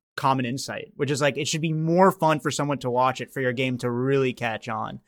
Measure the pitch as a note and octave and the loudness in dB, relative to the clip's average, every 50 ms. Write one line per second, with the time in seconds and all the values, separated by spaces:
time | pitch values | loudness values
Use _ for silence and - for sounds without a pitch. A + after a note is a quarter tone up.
0 | _ _ _ - - C3+ C3+ C3 B2 A#2 C3+ C3 - - G#2 - - - _ - | _ _ _ -2 2 2 2 2 0 -2 -4 -6 -6 -8 -10 -10 -12 -12 _ -2
1 | C#3+ C3 D3 B2 D3 C#3+ B2+ C#3 D3+ - - D3+ D#3+ D#3+ D#3 D#3 D#3+ D#3+ E3+ F3+ | -2 0 0 2 2 2 0 0 -2 -2 -2 -2 -2 -2 -2 0 0 2 4 6
2 | F#3+ F#3+ F3+ - D#3+ D#3 D#3 D3+ - D3+ - - C#3+ C#3+ C#3+ C3 - B2 A#2+ B2 | 6 6 6 4 2 2 2 2 0 -2 -2 -2 -2 -2 -2 -2 -2 -2 0 2
3 | B2+ C3 B2+ - B2 - - C#3 C3 B2 B2 C3 C3 B2+ B2 A#2+ B2 B2 A#2+ B2 | 2 2 0 -2 -8 -8 -6 -2 -2 -2 0 0 -2 -2 -2 -2 -2 -2 -2 0
4 | B2+ C#3 C#3 C#3 C3 B2+ A2+ - B2 A2+ A2 G#2+ - A#2+ A2 G#2+ G#2+ G2 - - | 0 2 2 2 2 0 -2 -2 -4 -4 -4 -6 -6 -6 -6 -6 -6 -8 -10 -14
5 | - | -18